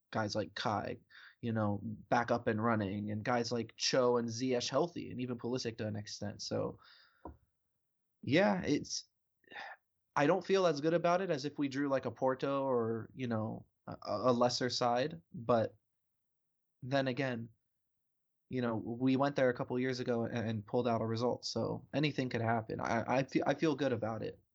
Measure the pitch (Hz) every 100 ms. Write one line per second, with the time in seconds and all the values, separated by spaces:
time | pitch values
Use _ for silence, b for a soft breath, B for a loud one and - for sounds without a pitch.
0 | - 113 107 107 98 - 123 104 - 104
1 | _ B B B 120 113 104 104 110 107
2 | - 123 120 120 120 107 117 110 98 104
3 | 104 107 107 123 117 120 110 - - 135
4 | 123 120 117 113 127 120 120 135 170 -
5 | 95 117 127 120 117 127 120 110 107 107
6 | 104 - 104 107 - 110 110 117 B B
7 | B B B - _ _ _ _ _ _
8 | _ _ 104 147 208 190 160 147 - -
9 | - _ _ _ _ B B B _ _
10 | _ - 147 185 180 190 180 143 156 165
11 | 170 180 190 147 143 - 143 131 143 135
12 | 123 101 131 131 143 139 135 123 113 113
13 | - - 127 110 110 120 - _ - -
14 | - 104 120 120 123 - 127 - 123 120
15 | 147 165 - - 117 120 107 - _ _
16 | _ _ _ _ _ _ _ _ 127 139
17 | 135 123 135 120 117 _ _ _ _ _
18 | _ _ _ _ - 127 120 113 - 120
19 | 131 131 139 139 131 123 135 127 131 123
20 | 127 117 117 120 107 113 104 127 117 113
21 | 123 113 120 - - 117 110 117 - 135
22 | 151 131 127 117 113 117 110 101 - 113
23 | - 123 131 151 - 147 165 135 139 113
24 | 107 110 110 - _